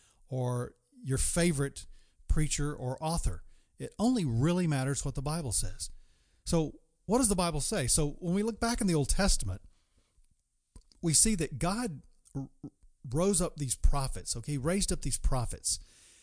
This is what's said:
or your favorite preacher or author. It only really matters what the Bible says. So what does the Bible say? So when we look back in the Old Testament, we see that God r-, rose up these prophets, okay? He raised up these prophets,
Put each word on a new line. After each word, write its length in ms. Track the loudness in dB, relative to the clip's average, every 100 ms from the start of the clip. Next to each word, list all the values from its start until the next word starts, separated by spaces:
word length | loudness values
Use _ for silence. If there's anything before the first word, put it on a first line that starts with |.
| _ _ -10
or 440 | -6 -4 -4 -8 -12 _ -14
your 140 | -4 -2
favorite 680 | 0 2 0 0 -4 -6 -18 -20 _ _ 2
preacher 440 | 2 4 0 -4
or 240 | -4 -8 -4
author. 420 | -2 -2 -2 -4 -12 -20 _ -14
It 140 | -14 -2
only 260 | 0 2 0
really 400 | 2 2 2 0
matters 400 | 0 -2 -2 -4
what 80 |
the 80 | -6
Bible 300 | -6 -6 -4
says. 400 | -2 -4 -6 -12 -14 -20 _ _ _
So 300 | 0 2 0 -6 _ _ 0
what 140 | 2
does 100 | 4
the 60 | 4
Bible 260 | 2 0
say? 240 | -2 0 2
So 320 | 2 2 -2
when 140 | -2
we 80 | 0
look 180 | 0 0
back 220 | -2 0
in 60 | 2
the 80 | 2
Old 140 | 2
Testament, 520 | 4 4 2 0 -6 -12 _ _ _ _ _ _ _ _ _ _ -20 _ -4
we 140 | 2
see 220 | 4 4 2
that 240 | -2 -2
God 420 | -2 -2 -4 -8 -16 _ _ -10
r-, 140 | -10 _ -18 _ -20 _ -4
rose 280 | 0 2 2
up 180 | 0 -4
these 180 | -6 4
prophets, 600 | 4 6 0 -6 -8 -8
okay? 180 | -4
He 40 | -2
raised 340 | 0 0 0
up 120 | -2
these 160 | -2 0
prophets, 600 | 2 2 0 -4 -4 -6 -8 -20 -20 -20